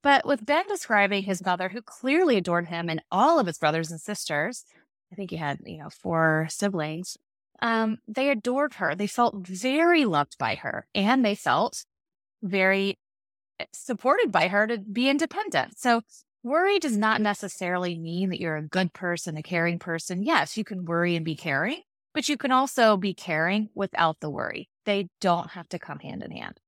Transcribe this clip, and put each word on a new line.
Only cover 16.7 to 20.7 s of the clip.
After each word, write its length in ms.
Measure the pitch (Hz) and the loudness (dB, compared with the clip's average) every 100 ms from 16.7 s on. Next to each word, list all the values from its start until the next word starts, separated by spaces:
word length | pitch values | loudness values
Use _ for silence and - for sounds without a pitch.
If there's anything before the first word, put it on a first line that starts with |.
| 403 | 2
does 180 | 320 214 | 2 2
not 240 | 220 220 | 2 2
necessarily 800 | 208 196 196 - 180 180 180 165 | 0 0 -6 -6 -2 -2 -2 -4
mean 320 | 165 175 190 | -6 -2 -2
that 100 | 180 | -2
you're 160 | 170 156 | -4 -4
a 60 | |
good 300 | 151 185 185 | -2 0 0
person, 440 | - 180 170 - 156 | -2 -4 -4 -6 -8
a 60 | |
caring 360 | - 175 170 170 | -4 0 0 -2
person. 440 | - 165 - 180 | -4 -6 -4 -4
Yes, 340 | 208 208 151 - | 0 0 0 -4
you 80 | |
can 200 | 208 | -6